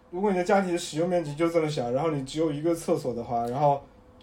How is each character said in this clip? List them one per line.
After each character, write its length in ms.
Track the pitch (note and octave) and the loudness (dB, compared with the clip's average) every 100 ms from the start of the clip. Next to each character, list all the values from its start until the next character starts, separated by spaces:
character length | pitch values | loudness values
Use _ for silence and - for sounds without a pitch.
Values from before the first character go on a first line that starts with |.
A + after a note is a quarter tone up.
| _ | _
如 100 | F3 | -2
果 100 | G#3 | 0
你 80 | F#3 | 2
的 60 | |
家 160 | F3+ G3 | 4 2
庭 180 | F#3 E3+ | 2 -2
使 200 | - D3+ | -4 -2
用 100 | F3 | 0
面 160 | F3 | 0
积 100 | D3+ | -2
就 160 | D3 E3+ | -2 2
这 100 | E3+ | 2
么 80 | D#3 | 0
小， 220 | D3 A#2+ | -2 -2
然 120 | C3 | 0
后 80 | E3 | 0
你 120 | D3 | -2
只 140 | C3 D3+ | -4 -2
有 140 | D#3+ | -2
一 100 | C#3+ | 0
个 100 | E3 | 0
厕 240 | E3 - D3+ | -2 0 -2
所 160 | C3 | -2
的 120 | A#2 | -6
话， 220 | A#2 A#2 A#2 | -4 -2 -2
然 100 | C3 | 2
后 260 | D3 C#3 - - - - | 2 2 -2 -20 -20 -12